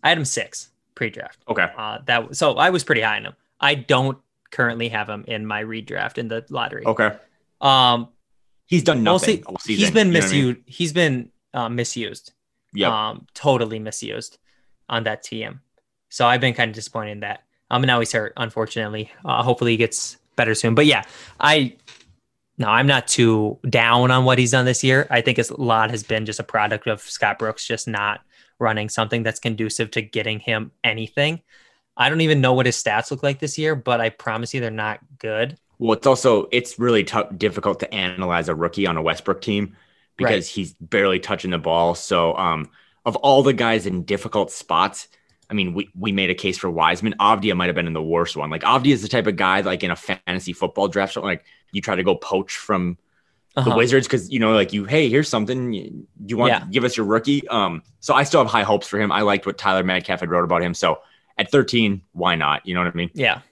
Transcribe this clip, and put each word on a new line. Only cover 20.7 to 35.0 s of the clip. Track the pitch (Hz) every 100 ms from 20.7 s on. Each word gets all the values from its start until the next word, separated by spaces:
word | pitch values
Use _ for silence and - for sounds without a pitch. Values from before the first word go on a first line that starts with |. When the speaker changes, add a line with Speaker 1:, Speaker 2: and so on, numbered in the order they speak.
Speaker 1:
But | 113 151
yeah, | 123 - - - -
I, | 143 156 127 - - - _ _ _ _ _ _
now, | 107
I'm | 107 139
not | 135 -
too | - 117 110 107 - 135
down | 120 117 120 127
on | 127
what | 127 127
he's | 123
done | 131
this | 127 123
year. | 131 131 147
I | 120
think | 117 120
it's, | 120
a | -
lot | 127 113 110
has | 117
been | 104 110
just | 107 107
a |
product | 117 110 107 107 -
of | 107
Scott | - - 110 101
Brooks | 110 107 -
just | 113 -
not | 104 104 104 _ _ _ _
running | 117 107 107
something | - 110 120
that's | 113 110
conducive | 117 110 110 - 110
to | -
getting | 104 117 107 107
him | - 110 110 _
anything. | 117 110 110 - 147 165 _ _ _ _ _ -
I | 123
don't | 156
even | 160 151
know | 131
what | 127 127
his | -
stats | - 107 -
look | 135
like | 143 135
this | 151 147
year, | 156
but | 151 117 120
I | 113
promise | - - 110 117
you | 135
they're | 120
not | 110 107 107